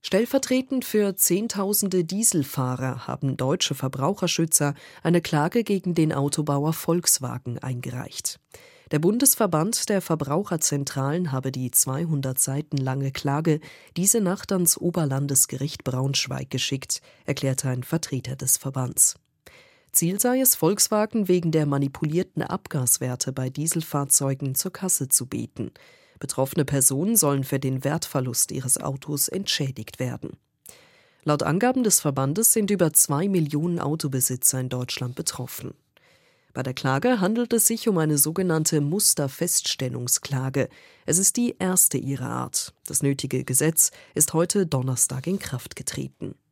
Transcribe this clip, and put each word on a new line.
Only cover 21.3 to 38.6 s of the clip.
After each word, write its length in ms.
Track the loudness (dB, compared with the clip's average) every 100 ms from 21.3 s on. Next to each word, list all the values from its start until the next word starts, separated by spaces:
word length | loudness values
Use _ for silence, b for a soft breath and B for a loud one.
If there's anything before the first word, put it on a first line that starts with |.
| 2 4
der 140 | 2 2
manipulierten 760 | 2 0 -2 -2 0 -2 -4
Abgaswerte 880 | -4 -6 -4 -2 0 0 -2 -4 -6
bei 160 | -4 -6
Dieselfahrzeugen 1040 | -2 -2 -2 -2 -2 0 0 0 -2 -2 -4
zur 160 | -6
Kasse 380 | -6 -2 -2 0
zu 180 | 0 0
beten. 440 | -6 -6 -8 -10 b b b b b
Betroffene 460 | -8 -2 0 0 0
Personen 500 | 2 2 2 2 2
sollen 280 | 4 2
für 160 | 0 -2
den 240 | -2 -2
Wertverlust 680 | -2 -2 -2 -2 0 0 -2
ihres 260 | -2 -2 -2
Autos 500 | -2 -6 -6 -2 -2
entschädigt 720 | -2 -4 -2 -2 -6 -12 -6
werden. 320 | -6 -4 -10 -14 _ _ -20 B B B B B
Laut 200 | 0 2
Angaben 400 | 2 2 2 4
des 160 | 4 4
Verbandes 540 | 2 0 0 2 2
sind 180 | 2 2
über 200 | 4 4
zwei 380 | 4 2 2 2
Millionen 500 | 2 2 0 0 -2
Autobesitzer 800 | -2 -2 -2 -2 -2 -2 -4 -4
in 100 | -4
Deutschland 460 | -4 -6 -6 -8 -6
betroffen. 600 | -6 -6 -10 -10 -12 -14 _ _ b b b b b
Bei 100 | -6
der 120 | -6
Klage 480 | -2 0 2 2 2
handelt 320 | 2 2 2
es 140 | 2 2
sich 200 | 2 0
um 120 | 2
eine 180 | 4 2
sogenannte 640 | 2 0 2 2